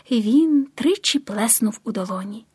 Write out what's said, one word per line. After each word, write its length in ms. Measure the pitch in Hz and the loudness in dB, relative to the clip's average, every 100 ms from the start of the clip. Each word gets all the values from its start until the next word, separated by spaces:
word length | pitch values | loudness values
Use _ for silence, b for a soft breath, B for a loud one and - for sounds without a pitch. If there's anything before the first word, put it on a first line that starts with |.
| - | -2
І 120 | 247 | -2
він 460 | 214 269 320 285 269 | 2 4 4 2 0
тричі 440 | - 277 403 - 285 | -2 0 0 -2 -4
плеснув 600 | - 208 226 - 214 - | -4 -4 0 2 0 -4
у 80 | 233 | -8
долоні. 520 | 214 185 190 196 208 - | -6 -6 -8 -10 -14 -18